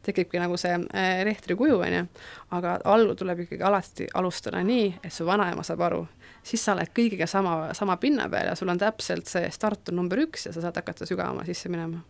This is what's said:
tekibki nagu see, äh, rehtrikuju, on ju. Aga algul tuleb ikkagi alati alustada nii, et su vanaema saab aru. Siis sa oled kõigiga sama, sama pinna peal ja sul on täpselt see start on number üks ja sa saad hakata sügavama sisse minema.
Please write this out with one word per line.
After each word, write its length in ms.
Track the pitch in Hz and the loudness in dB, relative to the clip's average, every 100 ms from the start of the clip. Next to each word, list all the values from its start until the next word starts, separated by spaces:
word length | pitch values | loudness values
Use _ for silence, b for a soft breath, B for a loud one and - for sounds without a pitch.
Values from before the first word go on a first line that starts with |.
| - | 0
tekibki 340 | 196 175 180 | 0 0 0
nagu 160 | 175 175 | 0 0
see, 160 | 180 175 - - | 0 0 -2 0
äh, 240 | 185 185 202 | 0 2 0
rehtrikuju, 480 | 208 - 180 302 208 | -2 -4 2 4 4
on 120 | 180 175 | 4 0
ju. 80 | 175 B B B B 175 | -2 B B B B -4
Aga 220 | 175 180 - | -2 0 6
algul 240 | 214 220 - | 6 6 2
tuleb 220 | 185 175 | -2 -4
ikkagi 220 | 175 - 190 | -6 0 2
alati 400 | 202 - - - - | 2 0 -8 -4 0
alustada 460 | 185 - - 180 | 0 -2 -4 0
nii, 220 | 185 247 202 175 | 2 4 2 -2
et 80 | 165 | -12
su 140 | - 165 | -4 2
vanaema 320 | 202 180 - - | 2 2 -2 -4
saab 160 | 165 | 0
aru. 160 | 170 170 165 - B B - | 2 0 -4 -14 B B -4
Siis 160 | 226 | 0
sa 80 | - | 2
oled 220 | 185 165 - | 2 2 2
kõigiga 320 | 233 202 165 | 2 2 0
sama, 460 | 196 190 165 156 - | 2 2 0 -2 -2
sama 220 | 202 180 | 0 2
pinna 240 | 277 269 - | 2 2 2
peal 160 | - - | 0 0
ja 80 | 180 | -2
sul 160 | 185 | -2
on 80 | 175 | 2
täpselt 480 | 202 214 - 170 - | 0 0 -4 -4 -2
see 220 | 180 175 | -2 -4
start 400 | - 214 208 - | -2 -2 -2 -4
on 80 | 175 | -2
number 240 | 180 202 | 0 0
üks 240 | 320 - - | 0 -2 -8
ja 60 | 165 | -6
sa 80 | |
saad 160 | 170 170 | -4 -4
hakata 240 | - - 180 | -6 -8 -6
sügavama 360 | 180 - - | -4 -4 -4
sisse 240 | 165 175 180 | -6 -6 -6
minema. 320 | 175 165 165 | -6 -6 -8